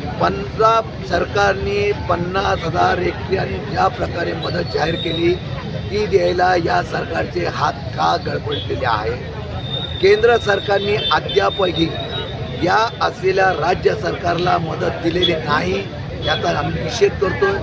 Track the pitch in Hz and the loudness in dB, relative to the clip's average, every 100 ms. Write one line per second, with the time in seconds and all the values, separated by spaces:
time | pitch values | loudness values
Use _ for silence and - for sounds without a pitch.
0 | - - 175 - - - 220 226 220 - | -6 -2 0 0 -4 2 4 4 0 -6
1 | - 175 175 202 202 196 196 202 208 202 | -2 -2 0 2 2 2 -2 0 0 -2
2 | - 175 175 190 196 190 165 175 180 180 | -2 -2 -2 -2 0 0 0 2 2 2
3 | 175 - - 185 185 - 170 175 185 - | -2 -4 -2 -2 -2 -4 -4 0 0 0
4 | 165 175 170 165 156 170 170 - 156 165 | -4 -4 -4 -4 -4 -4 -2 -2 0 -2
5 | 165 165 170 180 - - - - - 208 | -2 0 2 0 -2 -6 -6 -6 -4 -2
6 | 208 190 175 180 180 180 170 175 175 185 | 2 4 4 4 4 4 2 0 0 -4
7 | 175 165 - 175 170 - 147 - - 123 | -4 -4 -2 -2 -2 0 0 0 -6 0
8 | 160 170 151 143 - 143 - - 123 107 | 0 2 -2 -4 -4 -4 -4 -2 0 0
9 | 110 - - - - - - - - - | 0 -4 -6 -8 -8 -6 -6 -6 -6 2
10 | 185 214 233 233 208 196 202 202 202 214 | 6 6 6 4 2 0 2 0 2 0
11 | 233 254 - 196 196 202 180 160 165 - | 2 0 2 2 2 2 0 2 0 -2
12 | - - - - - - 170 202 233 233 | -6 -6 -8 -8 -8 -2 2 2 2 0
13 | 165 - 185 190 190 160 160 190 190 170 | -4 0 0 4 4 2 0 2 2 2
14 | 175 156 175 170 180 175 160 156 175 - | -2 -2 0 0 2 2 0 -2 -2 -2
15 | 170 175 156 160 147 151 180 196 185 - | 0 2 2 0 0 0 0 -2 -4 -8
16 | - - 143 156 175 156 160 160 156 - | -8 -4 -2 0 0 0 -2 -2 -4 2
17 | 196 - 190 175 196 - | 2 2 -2 2 0 0